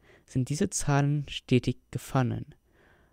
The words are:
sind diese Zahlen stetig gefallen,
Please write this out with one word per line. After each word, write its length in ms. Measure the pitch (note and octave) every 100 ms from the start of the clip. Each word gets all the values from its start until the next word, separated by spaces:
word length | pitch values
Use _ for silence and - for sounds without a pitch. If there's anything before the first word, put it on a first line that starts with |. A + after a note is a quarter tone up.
| _ - _
sind 220 | C3+ B2
diese 220 | D3 G3
Zahlen 560 | - - C#3 C#3+ D3 C#3
stetig 500 | - - B2+ - - _
gefallen, 640 | B2 - C3+ A#2+ A2 B2 - _ _ _ _ _